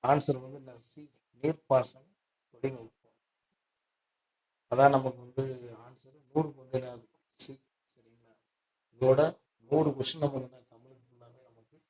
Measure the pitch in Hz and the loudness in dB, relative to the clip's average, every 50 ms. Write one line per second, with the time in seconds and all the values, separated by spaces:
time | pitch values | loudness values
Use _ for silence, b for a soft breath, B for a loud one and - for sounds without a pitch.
0 | - 123 143 147 139 - 139 127 127 131 135 143 135 131 123 117 - - - - | 4 2 2 2 2 -2 -4 -4 -4 -16 -18 -18 -20 -20 -20 -20 -20 -20 -20 -20
1 | 147 - _ _ _ _ _ 120 131 151 160 - _ _ 139 131 123 - - - | -20 -20 _ _ _ _ _ _ -4 -4 -4 -4 _ _ 2 2 2 0 -8 -16
2 | _ _ _ _ _ _ _ _ _ _ _ 120 127 135 135 123 113 110 _ _ | _ _ _ _ _ _ _ _ _ _ _ -8 -8 -8 -8 -8 -16 -20 _ _
3 | _ 117 _ _ _ _ _ _ _ _ _ _ _ _ _ _ _ _ _ _ | _ _ _ _ _ _ _ _ _ _ _ _ _ _ _ _ _ _ _ _
4 | _ _ _ _ _ _ _ _ _ _ _ _ _ _ 123 127 135 143 139 135 | _ _ _ _ _ _ _ _ _ _ _ _ _ _ 2 6 6 6 6 4
5 | 131 131 123 - 120 123 - - 135 135 131 127 120 120 117 110 117 127 131 _ | 0 -2 -8 -8 -18 -10 -6 -6 -6 -6 -8 -12 -14 -18 -20 -20 -20 -20 -20 _
6 | - 131 - - _ _ 139 151 156 147 135 135 127 127 131 131 127 123 123 117 | -20 -20 -20 -20 _ _ _ -2 -2 -2 -6 -16 -20 -6 -6 -6 -6 -6 -14 -16
7 | 117 _ _ _ _ _ _ - - - 135 135 _ _ _ _ _ _ _ _ | -20 _ _ _ _ _ _ -8 -8 -8 -8 -14 _ _ _ _ _ _ _ _
8 | 113 113 117 117 117 113 110 _ _ _ _ _ _ _ _ _ _ _ _ 117 | _ _ _ _ _ _ _ _ _ _ _ _ _ _ _ _ _ _ _ 0
9 | 127 131 131 139 151 165 165 _ _ _ _ _ 113 120 143 156 156 151 139 135 | 4 4 6 6 6 2 0 _ _ _ _ _ _ 0 2 2 2 2 0 -2
10 | 131 - - 160 147 143 139 131 127 123 127 - _ _ 120 113 120 131 131 123 | -4 -4 -4 -2 -2 -2 -2 -4 -10 -10 -16 -20 _ _ -20 -20 _ -20 -20 _
11 | _ _ 123 120 120 117 123 _ _ _ _ 117 110 _ _ 87 _ _ | _ _ _ _ -20 -20 -20 _ _ _ _ _ _ _ _ _ _ _